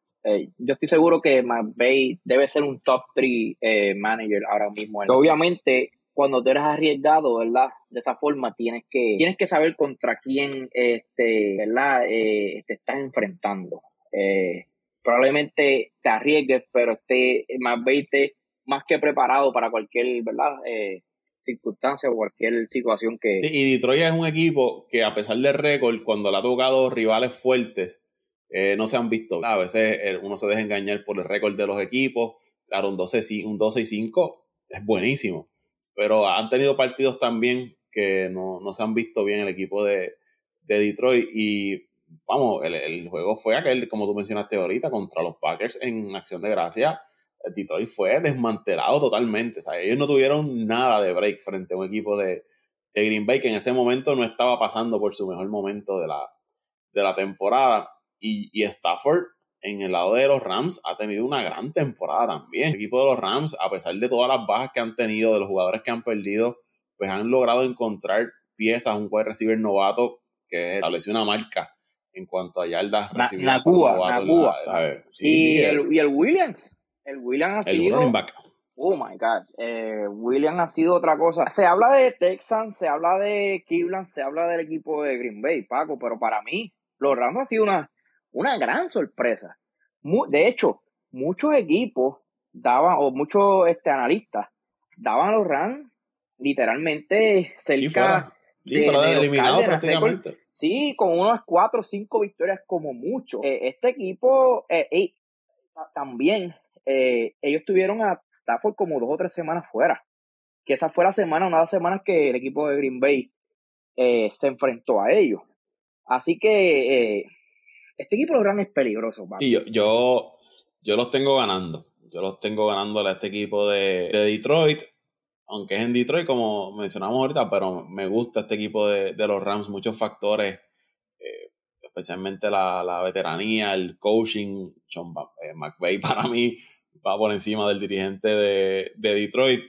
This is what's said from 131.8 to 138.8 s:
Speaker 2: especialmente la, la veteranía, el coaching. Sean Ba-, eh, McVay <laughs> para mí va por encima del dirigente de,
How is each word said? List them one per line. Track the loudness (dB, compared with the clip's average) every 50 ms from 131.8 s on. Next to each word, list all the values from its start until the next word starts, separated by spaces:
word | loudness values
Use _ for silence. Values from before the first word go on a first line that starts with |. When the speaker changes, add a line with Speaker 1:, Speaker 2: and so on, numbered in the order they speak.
Speaker 2:
especialmente | -20 -18 _ -14 -12 -10 -10 -8 -8 -8 -8 -6 -4 -2
la, | 0 0 0 0 -2 -2 -4
la | -4 -4 -4
veteranía, | -4 -4 -4 -4 -4 -4 -4 -4 -2 -2 -2 0 0 0 -2
el | -2 -4 -6 -8 _
coaching. | 0 2 2 2 2 0 -2 -6 -6 -6 -8 -10 -10 -12 -16 _ _
Sean | _ -14 -14 -14 -12 -12
Ba-, | -14 -14 -14 _ -18
eh, | -16 -16 -14
McVay | -12 -14 -14 -8 -4 -2 -2 -2
<laughs> | 0
para | -2 -2 -2 -2 -2
mí | -2 0 0 0 0 -2 -6 -12 _ _ _ _ _ _ _ -4
va | -4 0
por | 0 0 0
encima | 0 -2 -4 -4 -2 0 0 0
del | 0 -2
dirigente | -4 -4 -4 -4 -4 -4 -4 -2 -2 0
de, | 2 2 2 2 2 2 0 0 0 -2